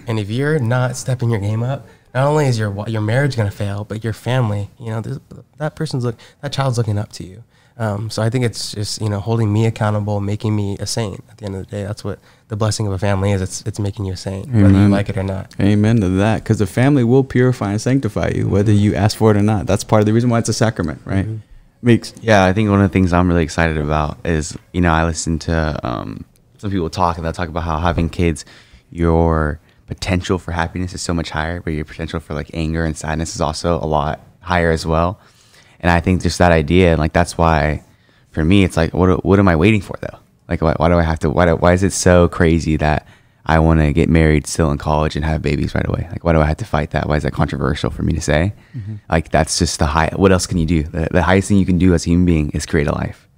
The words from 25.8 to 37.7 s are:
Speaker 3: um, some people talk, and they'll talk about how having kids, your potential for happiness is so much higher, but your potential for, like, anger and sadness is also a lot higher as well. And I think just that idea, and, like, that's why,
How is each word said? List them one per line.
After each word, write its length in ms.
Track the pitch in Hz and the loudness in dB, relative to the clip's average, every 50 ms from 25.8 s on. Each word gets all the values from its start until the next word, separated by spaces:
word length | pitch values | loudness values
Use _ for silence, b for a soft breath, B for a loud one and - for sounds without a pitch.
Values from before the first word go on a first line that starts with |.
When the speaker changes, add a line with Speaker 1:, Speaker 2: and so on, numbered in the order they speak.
| - | -6
Speaker 3:
um, 400 | 60 60 52 50 52 52 50 - _ _ _ _ _ _ - | -6 -6 -6 -8 -10 -12 -14 -16 _ _ _ _ _ _ -12
some 120 | - 101 | -8 -6
people 180 | 98 95 80 80 | -4 -4 -4 -4
talk, 280 | - - 92 85 82 | -2 0 0 0 0
and 100 | 87 82 | -2 -6
they'll 60 | 82 | -6
talk 160 | 80 - 90 80 | -4 -6 -6 -6
about 160 | 76 85 82 | -6 -6 -4
how 140 | 85 80 78 | -4 -2 0
having 280 | 85 87 80 82 85 80 | 0 0 0 0 -2 -2
kids, 360 | - - 90 85 80 - - B B B B B B B B B | 0 0 0 0 0 -2 -8 B B B B B B B B B
your 680 | - 85 85 85 82 82 85 82 80 78 78 76 73 - b b b b b b | -4 -2 0 2 4 4 4 2 2 0 0 -2 -4 -8 b b b b b b
potential 500 | - - - - 92 87 90 - 98 87 | -14 -8 -4 -2 -2 -2 -2 -2 -4 -4
for 140 | - - | -4 -6
happiness 420 | 85 85 82 82 - 87 92 90 92 | -4 -4 -4 -4 -4 -6 -8 -8 -8
is 80 | 87 | -8
so 100 | - - | -6 -4
much 180 | 87 85 82 - | -4 -4 -4 -6
higher, 300 | - 76 78 80 87 87 | -6 -6 -6 -6 -6 -8
but 120 | - 85 | -6 -6
your 120 | 78 76 78 | -6 -6 -6
potential 360 | - - - 82 78 - 85 | -8 -10 -10 -10 -8 -8 -8
for, 140 | - - 80 | -8 -8 -8
like, 160 | 73 73 - - | -8 -8 -8 -6
anger 300 | 82 80 78 80 82 82 | -6 -4 -2 -2 -2 -2
and 120 | 80 76 | -2 -4
sadness 380 | - - 78 78 78 80 - - | -6 -6 -6 -4 -4 -4 -4 -4
is 60 | - | -4
also 360 | 78 73 78 - - 87 85 78 | -4 -4 -4 -2 -2 -2 -2 -2
a 40 | - | -2
lot 340 | 78 78 76 71 78 - - - - _ _ | -2 -2 0 0 -2 -4 -8 -12 -20 _ _
higher 300 | - - 90 87 85 85 | -6 -2 0 0 2 2
as 160 | 80 80 85 | 0 0 0
well. 320 | 82 80 80 85 90 92 - b b b b b b b b b b b b | -2 0 0 0 -2 -4 -8 b b b b b b b b b b b b
And 100 | - 87 | 0 2
I 100 | 85 85 | 2 2
think 220 | 82 95 90 85 | 2 2 0 0
just 160 | - 87 - - | 0 0 2 4
that 140 | 90 87 | 4 4
idea, 400 | 82 80 76 71 85 87 95 85 | 4 4 2 2 4 4 6 4
and, 60 | 82 78 | 4 2
like, 140 | 76 78 | 0 0
that's 240 | - 90 87 - - | 2 0 0 0 0
why, 460 | - 85 82 80 76 73 78 | 0 2 2 2 2 0 0